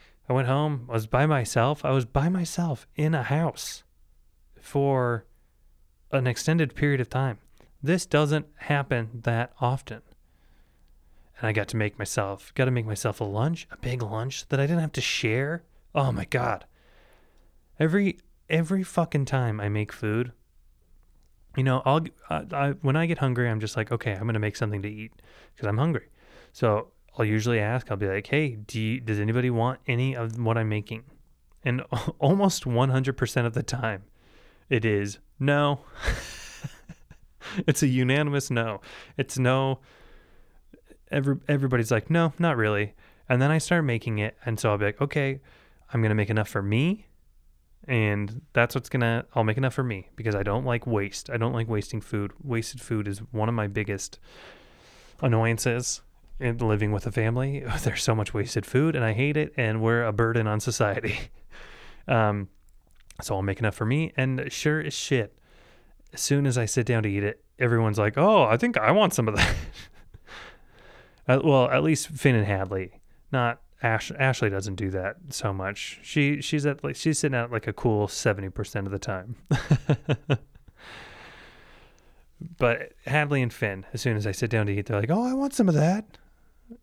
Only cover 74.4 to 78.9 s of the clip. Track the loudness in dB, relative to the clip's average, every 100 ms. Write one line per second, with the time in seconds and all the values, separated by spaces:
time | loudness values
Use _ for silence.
74.4 | 0 -2 -4 -4 -4 -2 -4 -8 -10 -4
75.4 | -4 -2 -4 -6 -10 -12 -4 2 2 2
76.4 | -2 -2 -2 -2 -6 -4 -2 0 0 0
77.4 | -2 -4 -4 -2 2 2 0 0 0 0
78.4 | -4 -8 -8 -6 -4